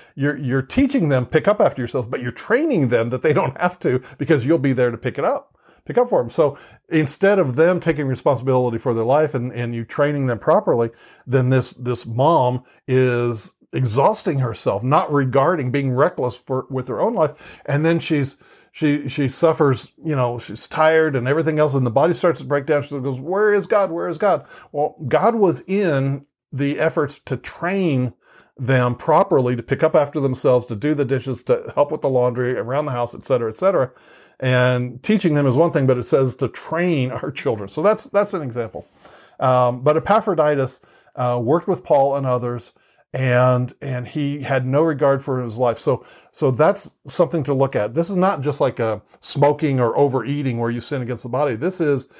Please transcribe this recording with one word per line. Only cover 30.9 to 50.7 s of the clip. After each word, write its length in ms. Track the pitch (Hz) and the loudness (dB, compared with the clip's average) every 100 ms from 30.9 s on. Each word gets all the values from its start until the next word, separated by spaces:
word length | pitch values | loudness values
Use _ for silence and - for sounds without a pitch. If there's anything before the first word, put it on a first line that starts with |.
the 120 | 147 127 | -2 -2
dishes, 360 | 131 135 123 | -2 -4 -8
to 280 | - 120 - | -2 -2 0
help 160 | - 143 | -2 0
with 120 | 151 | 0
the 80 | 143 | 0
laundry 440 | 127 123 120 123 | 2 0 0 -2
around 300 | 117 113 139 | -2 -4 -4
the 80 | 147 | -4
house, 220 | 123 120 | -4 -6
et 100 | - | -8
cetera, 260 | - 127 113 | -2 -2 -2
et 60 | - | 0
cetera. 340 | 190 175 127 - _ - _ _ | 0 2 -2 -6 _ -20 _ _
And 640 | 131 127 127 123 123 123 | 0 2 2 2 -2 -6
teaching 300 | - 208 170 | -2 0 2
them 140 | 147 139 | 2 2
is 100 | 127 | 4
one 160 | 165 | 2
thing, 140 | 156 131 | 2 2
but 100 | 123 | 2
it 80 | |
says 320 | 117 143 131 - | 2 2 2 0
to 120 | 123 | -6
train 640 | - - 165 180 151 127 | -6 -8 -4 0 0 -2
our 200 | 123 131 | -4 -10
children. 400 | 123 139 107 98 | -6 -4 -4 -6
So 100 | - | -2
that's, 240 | 196 214 | 0 0
that's 300 | - 196 202 | 0 -2 0
an 80 | 180 | -4
example. 440 | 139 120 113 - - _ - - - - | -6 -6 -8 -10 -16 _ -20 -20 -20 -2
Um, 400 | 131 127 123 123 | 2 4 2 2
but 160 | 139 156 | 2 2
Epaphroditus, 840 | - 208 202 160 151 143 131 - _ _ _ - | 2 2 2 2 2 2 -2 -6 _ _ _ -6
uh, 240 | 123 123 | -2 -2
worked 260 | 117 165 202 | 0 0 0
with 160 | 180 | -4
Paul 320 | - 143 139 139 | 2 2 4 0
and 100 | 135 | 0
others, 460 | 123 120 120 - _ _ _ _ | -2 -2 -6 -10 _ _ _ _
and, 580 | 131 131 123 127 127 123 - | -4 2 4 4 4 0 -6
and 280 | 135 127 120 | -8 -6 -6
he 340 | 147 143 147 | -4 -4 -4
had 240 | 135 135 127 | -2 -2 0
no 160 | 139 | 2
regard 420 | 165 143 143 139 | 2 2 2 2
for 180 | 139 127 | -2 -4
his 140 | 120 110 | -4 0
life. 220 | 123 110 | 0 0
So, 260 | 147 123 - - _ | -2 -2 -6 -20 _
so 180 | - 143 | -2 -2
that's 440 | 113 160 202 - - 143 | 2 2 2 -6 -20 -12
something 380 | - 170 170 | -2 0 0
to 100 | 139 | -2
look 200 | 135 135 | 0 0
at. 200 | 123 104 | 0 -2
This 160 | 127 170 | -2 -2
is 60 | 185 | 0
not 260 | 185 160 | 0 0
just 180 | 139 135 | -4 0
like 180 | 139 127 | -2 0
a 220 | 113 104 - _ | -2 -4 -8 _
smoking 600 | - 139 180 - 156 131 | -10 2 2 2 0 2
or 160 | 120 123 | 2 2
overeating 640 | 143 123 110 147 135 117 | 2 0 -2 -4 -4 -2
where 120 | 117 | -4